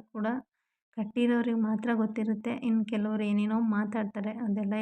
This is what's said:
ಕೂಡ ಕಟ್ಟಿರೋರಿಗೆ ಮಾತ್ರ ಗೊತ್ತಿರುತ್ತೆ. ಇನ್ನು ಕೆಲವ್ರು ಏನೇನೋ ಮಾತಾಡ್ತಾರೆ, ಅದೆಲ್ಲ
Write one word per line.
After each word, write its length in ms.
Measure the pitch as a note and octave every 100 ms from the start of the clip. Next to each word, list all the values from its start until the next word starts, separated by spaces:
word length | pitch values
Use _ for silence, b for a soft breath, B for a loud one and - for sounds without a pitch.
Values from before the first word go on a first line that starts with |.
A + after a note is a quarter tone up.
| -
ಕೂಡ 180 | A3 G#3+ B3+ - _ _ _ _ -
ಕಟ್ಟಿರೋರಿಗೆ 640 | G#3 A#3+ A#3+ A#3+ A#3+ A3+
ಮಾತ್ರ 300 | G#3+ A3 A#3
ಗೊತ್ತಿರುತ್ತೆ. 580 | A3+ G#3+ A3 A3 G#3+ A#3 -
ಇನ್ನು 260 | A#3+ A3
ಕೆಲವ್ರು 380 | G#3+ G#3+ G#3+ G#3+
ಏನೇನೋ 360 | G#3 G#3 G#3 A3 A3+
ಮಾತಾಡ್ತಾರೆ, 640 | G#3 G#3 A3 G3+ G#3 G#3 A3+
ಅದೆಲ್ಲ 360 | A3+ G3+ G3+ G#3+